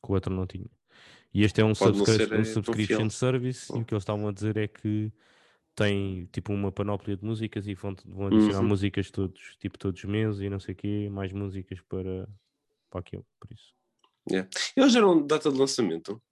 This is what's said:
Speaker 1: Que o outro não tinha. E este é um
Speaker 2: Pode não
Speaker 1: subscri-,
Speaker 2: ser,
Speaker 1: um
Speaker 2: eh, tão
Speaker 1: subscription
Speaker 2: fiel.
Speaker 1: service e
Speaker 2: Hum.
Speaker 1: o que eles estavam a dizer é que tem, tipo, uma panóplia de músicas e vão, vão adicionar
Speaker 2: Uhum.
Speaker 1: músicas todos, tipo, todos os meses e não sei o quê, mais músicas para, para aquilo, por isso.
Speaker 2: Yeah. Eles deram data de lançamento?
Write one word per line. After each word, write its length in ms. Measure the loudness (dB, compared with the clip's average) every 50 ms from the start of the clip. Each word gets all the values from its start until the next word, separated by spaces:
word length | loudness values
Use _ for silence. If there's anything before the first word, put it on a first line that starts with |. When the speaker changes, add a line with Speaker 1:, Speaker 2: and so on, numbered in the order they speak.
| -2
Speaker 1:
Que 80 | 0
o 40 | -2
outro 200 | -2 0 -2 -4
não 120 | -4 -4
tinha. 200 | -6 -8 -12 -14 -14 _ _ _ _ _ -20 -20 -20 -20 -20 _ _ _
E 120 | 4 4
este 160 | 4 6 6
é 40 | 4
um 80 | 4 6
Speaker 2:
Pode 220 | 4 4 4 4 6
não 60 | 4
Speaker 1:
subscri-, 220 | 4 6 4 4
Speaker 2:
ser, 60 | 2 2
Speaker 1:
um 80 | 0
Speaker 2:
eh, 20 | 0
tão 20 | 0 0
Speaker 1:
subscription 420 | -2 -2 0 0 0 2 2 2
Speaker 2:
fiel. 140 | 2 2 -2
Speaker 1:
service 640 | -2 0 0 0 0 0 -2 -4 -6 -8 -10 -6 -4
e 40 |
Speaker 2:
Hum. 40 | -4 -4
Speaker 1:
o 20 |
que 100 | -2 -2
eles 80 | -4 -2
estavam 240 | -2 -4 -2 -2
a 60 | -4 -4
dizer 240 | -2 -2 -2 0
é 100 | 0 -2
que 460 | -4 _ -6 -4 -2 -2 -2 -4 -6 -8 _ _ _ _ _ _ _ _ _ _ _ _
tem, 500 | 2 2 2 2 2 -2 -4 -6 -8 -10 -8 -8
tipo, 200 | -8 -6 -4 -4
uma 200 | -2 -2 -4 -2
panóplia 440 | -2 -4 -2 -2 -4 -4 -6 -8
de 80 | -6 -4
músicas 440 | -6 -4 -4 -6 -6 -6 -8 -6 -6
e 60 | -10
vão, 200 | -8 -8 -10 -10 -10 _
vão 220 | -16 -8 -6 -2
adicionar 340 | 2 6 6 6 6 4 2 2
Speaker 2:
Uhum. 40 | 2
Speaker 1:
músicas 420 | 2 2 0 -2 -2 -2 -6 -4 -4
todos, 440 | -4 -4 -6 -6 -12 -20 -20 -20 _
tipo, 200 | -10 -10 -10 -4
todos 240 | -6 -6 -6 -4 -6
os 80 | -4
meses 300 | -2 0 0 0 -2 -4
e 80 | -4 -6
não 80 | -6 -6
sei 160 | -8 -10 -12
o 20 |
quê, 320 | -8 -6 -4 -4 -2 -4 -4
mais 220 | -6 -6 -6 -6 -4
músicas 480 | -6 -6 -6 -6 -10 -10 _ -14 -14 _
para, 460 | _ -8 -6 -6 -6 -6 -6 -8 -10 -16 -20 _ _ _ _ _ _ _ _ _ _
para 80 | -12 -12
aquilo, 240 | -10 -10 -12 -14 -14 _ _ _
por 140 | -20 -20 -20
isso. 200 | -20 -20 _ _ _ _ _ _ _ _ _ _ _ _ -2
Speaker 2:
Yeah. 200 | -2 -2 -2 -4 -6 -6 -6 -2 2
Eles 160 | 4 6 6 6
deram 320 | 6 6 6 6 6 4
data 260 | 2 0 0 2 0 2
de 40 | 2
lançamento? 600 | 2 0 2 0 0 0 0 -4 -6 -10 -12 -12 _ _